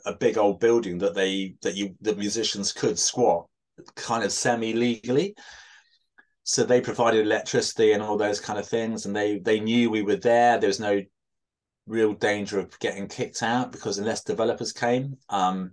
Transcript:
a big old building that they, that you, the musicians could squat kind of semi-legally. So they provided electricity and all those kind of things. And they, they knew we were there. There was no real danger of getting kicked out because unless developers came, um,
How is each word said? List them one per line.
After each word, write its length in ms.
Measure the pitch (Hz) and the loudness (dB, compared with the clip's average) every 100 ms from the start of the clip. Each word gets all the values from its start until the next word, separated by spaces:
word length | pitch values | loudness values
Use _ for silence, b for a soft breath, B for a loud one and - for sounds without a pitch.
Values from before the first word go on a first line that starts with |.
| 104 | -8
a 80 | |
big 240 | 98 120 107 | -2 0 2
old 220 | 104 92 | 2 4
building 400 | 117 117 95 87 | 4 4 2 -2
that 160 | 98 95 | -2 0
they, 400 | 95 95 95 - | 0 0 -4 -6
that 100 | 104 | -8
you, 220 | 92 101 90 | -4 -6 -4
the 160 | 104 101 | -4 -2
musicians 560 | 104 113 107 104 98 | -2 -2 -4 -2 -6
could 280 | - 123 - | -2 -2 0
squat 480 | - - 117 85 - _ _ _ - - | -2 2 2 2 -4 _ _ _ -20 -12
kind 280 | - 113 | -4 -2
of 80 | 101 | -2
semi-legally. 1040 | - 131 117 113 113 120 113 - 131 196 208 B B B B B B _ _ _ _ | -2 0 0 0 0 0 0 0 0 0 -6 B B B B B B _ _ _ _
So 200 | - - | -4 -2
they 180 | 110 123 | 4 2
provided 440 | 123 107 117 110 107 | 2 0 2 4 2
electricity 680 | 107 - 127 113 - 110 | 0 0 -2 -2 2 4
and 100 | 104 | 4
all 120 | 107 104 | 2 0
those 240 | 104 104 | 0 -2
kind 200 | - 104 | -4 -6
of 80 | - | -4
things. 400 | 117 113 107 98 | -2 -2 -4 -4
And 80 | 104 | -2
they, 240 | 104 104 | -2 0
they 200 | 92 110 | 0 0
knew 300 | 110 120 117 | 2 2 2
we 140 | 107 | 2
were 140 | 101 98 | 0 2
there. 420 | 120 117 120 113 | 4 6 6 4
There 80 | 101 | 2
was 120 | 95 | 0
no 220 | 107 101 196 _ _ _ _ _ _ _ - | 0 0 -2 _ _ _ _ _ _ _ -6
real 260 | 110 110 | 0 2
danger 460 | 101 110 104 101 104 | 2 0 0 -2 -4
of 180 | 87 - | -4 -6
getting 300 | 110 95 98 | -6 -6 -8
kicked 340 | - 117 - | -8 -8 -4
out 300 | 113 123 - | -2 -2 -2
because 260 | - 113 101 | -6 -6 -4
unless 260 | 107 107 | -4 -4
developers 480 | - 92 117 117 110 | -4 -2 -2 -2 -6
came, 460 | - 120 127 139 135 - | -4 0 0 -2 -10 -6
um, 420 | 101 92 95 92 | 0 0 0 -6